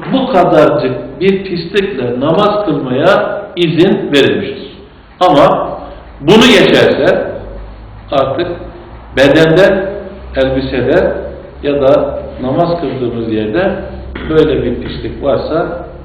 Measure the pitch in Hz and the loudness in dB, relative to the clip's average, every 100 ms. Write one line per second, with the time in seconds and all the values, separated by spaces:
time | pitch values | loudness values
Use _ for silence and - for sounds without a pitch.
0 | - 254 254 185 170 156 - - 131 127 | -2 -4 0 0 2 4 4 2 -2 -4
1 | - - 185 190 - 175 165 208 196 131 | -8 -2 0 0 -2 -6 -4 -2 -2 -4
2 | 123 123 143 180 208 208 175 143 131 127 | -4 -2 0 2 2 0 -2 -2 -2 0
3 | 165 202 - - - - 170 143 190 214 | 2 2 0 -6 -10 -2 0 4 4 2
4 | - 139 127 - - - - - - - | 2 2 4 2 -4 -10 -14 -18 -20 -20
5 | - - 185 143 160 - - - - - | -20 0 4 6 4 2 -4 -8 -12 -16
6 | - - 143 214 254 202 165 127 113 - | -18 -8 4 6 8 6 6 6 4 4
7 | 127 92 - - - - - - - - | 2 2 -2 -8 -12 -14 -16 -18 -20 -20
8 | - 143 131 131 175 - - - - - | -4 -2 0 -2 -4 -6 -12 -16 -18 -20
9 | - - 143 165 160 170 202 196 - - | -8 2 4 6 6 6 4 2 -2 -8
10 | - - - - 131 135 131 131 123 - | -12 -14 -10 -2 0 0 -2 -2 0 2
11 | - - - - - - 143 143 131 143 | 0 -4 -8 -14 -18 -8 -4 2 4 4
12 | - - - - 123 147 165 170 139 123 | 2 -6 -10 -8 -4 0 0 0 -4 -4
13 | 120 117 110 107 107 165 190 196 - - | -4 -4 -4 -2 -2 0 -2 -2 -8 -12
14 | - - - 156 143 127 123 120 - - | -12 -12 -2 2 2 2 -2 -4 -8 -8
15 | 117 - 139 131 - 156 170 - - - | -10 -6 -2 -2 0 -2 -4 -6 -12 -16